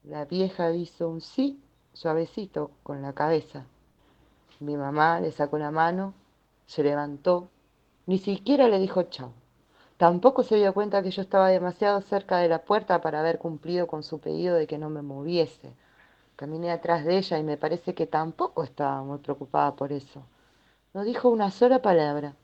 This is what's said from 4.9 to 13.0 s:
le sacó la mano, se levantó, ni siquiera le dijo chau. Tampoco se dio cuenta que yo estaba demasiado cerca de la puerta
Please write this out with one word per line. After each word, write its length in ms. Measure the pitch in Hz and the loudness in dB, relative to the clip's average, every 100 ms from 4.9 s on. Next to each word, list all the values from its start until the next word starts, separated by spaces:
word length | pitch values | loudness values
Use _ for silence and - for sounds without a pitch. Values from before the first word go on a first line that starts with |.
| 147 160 170 | 2 4 2
le 120 | 170 | -2
sacó 260 | - 147 151 | -2 -2 -2
la 140 | 147 | -2
mano, 420 | 156 165 180 196 - _ _ _ _ _ | 2 2 0 -6 -10 _ _ _ _ _
se 160 | - | 0
levantó, 680 | 143 143 147 143 180 180 180 _ _ _ _ _ - | 0 0 -4 -4 0 0 -2 _ _ _ _ _ -2
ni 140 | 190 | -2
siquiera 480 | 196 196 - 277 247 | -2 -6 2 4 6
le 100 | 196 | 4
dijo 240 | 190 185 | 2 0
chau. 280 | 175 - 123 - _ _ _ _ _ _ | -2 -8 -16 -18 _ _ _ _ _ _
Tampoco 460 | 175 175 233 262 | 4 6 4 4
se 140 | 226 214 | 2 4
dio 180 | 202 190 | 4 2
cuenta 260 | 208 202 | 0 0
que 80 | 196 | -2
yo 140 | 190 | -6
estaba 260 | 190 196 190 | 0 4 4
demasiado 520 | 185 180 175 208 202 | 4 0 0 0 0
cerca 360 | 196 202 196 185 | 0 -4 0 0
de 100 | 175 | 2
la 120 | 165 | 0
puerta 400 | - 208 202 175 | 0 -2 2 0